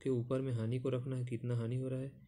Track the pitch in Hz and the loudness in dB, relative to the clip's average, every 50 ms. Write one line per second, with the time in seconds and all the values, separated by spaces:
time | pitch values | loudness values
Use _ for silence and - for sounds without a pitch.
0 | - 135 131 120 117 123 135 131 131 135 123 113 110 113 123 127 127 135 127 123 | 0 2 2 2 2 2 2 2 2 2 0 2 2 2 0 2 0 0 0 0
1 | 123 143 131 127 123 123 120 113 - 120 123 117 117 113 123 127 131 131 131 131 | 0 -2 -2 -2 -2 -2 -2 -2 0 0 0 2 0 0 0 0 -2 -2 -2 -2
2 | 131 135 - - - | -4 -6 -8 -12 -20